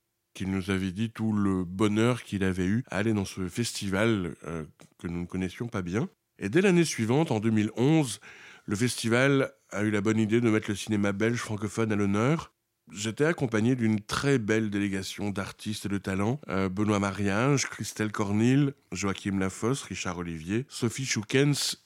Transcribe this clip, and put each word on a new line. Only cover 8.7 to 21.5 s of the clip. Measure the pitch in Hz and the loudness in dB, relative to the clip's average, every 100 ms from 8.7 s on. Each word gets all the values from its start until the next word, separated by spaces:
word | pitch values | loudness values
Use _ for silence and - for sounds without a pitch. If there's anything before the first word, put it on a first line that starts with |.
| 101 | 0
festival | 123 - 113 117 139 135 - - _ | 0 0 0 4 4 4 0 -4 _
a | 95 | -2
eu | 107 | 0
la | 104 | 2
bonne | 104 110 | 2 2
idée | 110 113 | 4 4
de | 120 | 4
mettre | 107 107 | 2 0
le | 98 | -4
cinéma | - 107 101 | -2 0 0
belge | 101 110 120 | 2 0 -2
francophone | - 107 104 - 110 | -4 -6 -4 -2 0
à | 104 | 0
l'honneur. | 101 101 123 160 - _ _ _ - | 2 2 2 0 -4 _ _ _ -18
J'étais | 98 107 107 151 | -8 -6 0 0
accompagné | 175 131 110 113 131 | 0 0 2 2 2
d'une | 110 107 | 2 0
très | - - 139 135 | -2 -2 2 2
belle | 104 110 110 | 2 0 0
délégation | 101 101 95 92 - 101 | -2 -2 -2 -6 -6 -4
d'artistes | 98 92 - 107 107 101 | -4 -8 -8 -8 -6 -4
et | |
de | 98 | -4
talents. | 98 95 101 147 - | -2 -2 -2 -2 -4
Euh, | 95 95 | -2 -2
Benoît | 92 104 101 | 0 2 2
Mariage, | 98 95 101 101 131 139 - | 2 0 0 2 2 2 -2
Christelle | - 107 - 107 | -8 -8 -4 -4
Cornille, | 104 101 104 117 135 139 - _ | -2 0 2 4 4 2 -2 _
Joachim | 92 98 95 104 98 | -4 -4 -2 -2 -2
Lafosse, | 95 - 110 139 | -2 -2 -4 -4
Richard | - 92 95 87 | -6 -8 -6 -6
Olivier, | 87 82 80 107 139 | -8 -8 -4 -4 -4
Sophie | - 120 - 131 | -4 -4 -2 -4
Choukens | 113 104 131 147 | -4 0 2 4